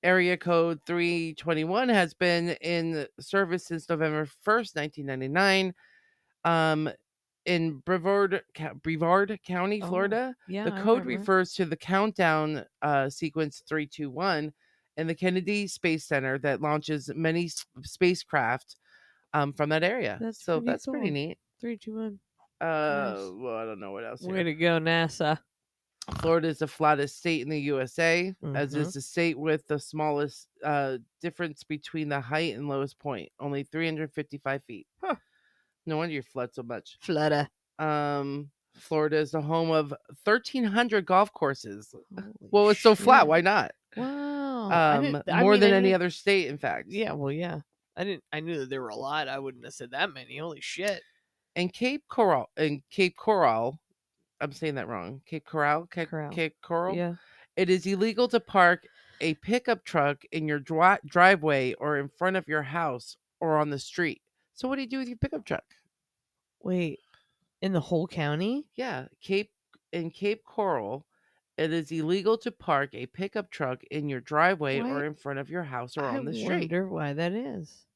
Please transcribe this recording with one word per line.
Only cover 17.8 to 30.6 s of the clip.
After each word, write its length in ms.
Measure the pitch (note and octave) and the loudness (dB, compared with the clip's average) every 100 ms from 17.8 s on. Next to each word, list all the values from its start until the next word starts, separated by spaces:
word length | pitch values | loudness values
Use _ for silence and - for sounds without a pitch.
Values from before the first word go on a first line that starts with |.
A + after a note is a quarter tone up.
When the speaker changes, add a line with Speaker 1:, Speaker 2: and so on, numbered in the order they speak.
Speaker 1:
spacecraft, 920 | C3+ - F3+ F3+ - D3+ A#2 B2+ - - _ _ _ _ _ | -16 0 2 2 -2 -2 0 -2 -6 -20 _ _ _ _ _
um, 200 | D3+ C#3+ | -2 -2
from 160 | C#3 D3 | -2 0
that 140 | D#3+ | 2
area. 340 | E3+ B3 C#3 G2+ | 2 0 -4 -4
Speaker 2:
That's 240 | A3+ A3 | -8 -8
Speaker 1:
So 140 | - E3 | -2 0
Speaker 2:
pretty 140 | A#3+ | 0
Speaker 1:
that's 140 | - - | -4 -4
pretty 200 | C4 G#3+ | -4 -2
Speaker 2:
cool. 60 | |
Speaker 1:
neat. 240 | C#3+ D3+ - _ _ | -2 -4 -8 _ _
Speaker 2:
Three 160 | A#3 A3+ | -10 -8
two 180 | - A3 | -10 -8
one. 240 | A3 G3+ _ _ _ _ | -8 -10 _ _ _ _
Speaker 1:
Uh, 540 | E3 D#3 D3+ C#3+ C3 G2+ | -4 0 0 0 -2 -4
Speaker 2:
Nice. 160 | G2 F#2 | -8 -8
Speaker 1:
well, 200 | B2 A2 | -8 -6
I 80 | A2+ | -8
don't 140 | G#2 | -10
know 120 | G2 | -10
what 120 | G2 | -10
else 200 | A2+ A#2+ | -10 -10
Speaker 2:
Way 140 | F3+ F#3+ | -6 -2
Speaker 1:
here. 60 | E3+ | -2
Speaker 2:
to 80 | D#3 | 0
go, 240 | E3+ E3 | 2 2
nasa. 580 | D#3+ E3 E3 - D#3 D#3 _ _ _ _ _ _ - - | 2 0 0 0 0 -2 _ _ _ _ _ _ -10 -4
Speaker 1:
Florida 260 | D#3+ E3+ E3 | 2 2 2
is 120 | D3+ | -2
the 80 | D3+ | -6
flattest 500 | - D#3 D3+ C#3+ - | 0 2 2 0 -4
state 240 | F3 D#3+ | -2 -2
in 80 | C3 | -2
the 100 | D3+ | -4
U 180 | C#3+ C#3 | -2 -2
S 180 | B2+ - | -2 0
A, 340 | E3 E3+ F3+ F#3+ D#3 C#3 | 2 2 0 -6 -6 -4
as 160 | C#3+ | -4
Speaker 2:
Mm-hmm. 80 | D3 | -2
Speaker 1:
is 120 | D#3 | -4
the 80 | E3 | -6
state 360 | C3 - E3+ C3+ | -6 0 0 0
with 300 | D#3 D#3 _ | 0 -2 _
the 100 | D3+ | -6
smallest, 680 | - D#3 D3+ D3 D3 - - _ | -4 -4 0 0 -2 -6 -20 _